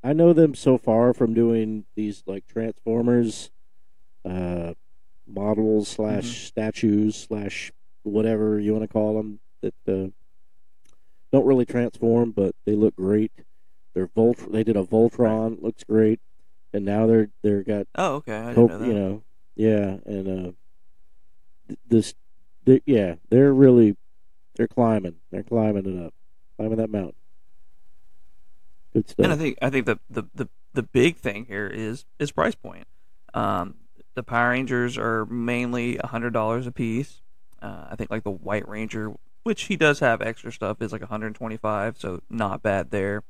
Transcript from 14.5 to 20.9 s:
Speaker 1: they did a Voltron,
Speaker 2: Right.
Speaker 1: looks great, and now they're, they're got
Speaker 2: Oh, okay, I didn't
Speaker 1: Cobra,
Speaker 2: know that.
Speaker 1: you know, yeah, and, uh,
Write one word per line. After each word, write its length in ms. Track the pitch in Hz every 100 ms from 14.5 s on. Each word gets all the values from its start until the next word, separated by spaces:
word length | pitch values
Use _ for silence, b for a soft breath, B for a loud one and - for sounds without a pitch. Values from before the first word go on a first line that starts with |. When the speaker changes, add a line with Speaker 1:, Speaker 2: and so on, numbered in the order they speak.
Speaker 1:
they 100 | 107
did 140 | 110 104
a 60 |
Voltron, 680 | 92 110 117 - 117 110 113
Speaker 2:
Right. 120 | 113
Speaker 1:
looks 200 | 110 -
great, 380 | - 110 110 113 - - - - -
and 140 | 101 101
now 220 | 101 113
they're, 220 | 113 107 -
they're 220 | 107 101
got 240 | 95 104 98 -
Speaker 2:
Oh, 200 | 180 139
okay, 200 | - 107
I 120 | 117
didn't 60 | 117
Speaker 1:
Cobra, 200 | 117 90
Speaker 2:
know 40 |
that. 80 | 120
Speaker 1:
you 60 |
know, 300 | 104 95 104 - - - -
yeah, 420 | 107 107 101 95 -
and, 220 | 101 95
uh, 240 | 92 90 90 - - -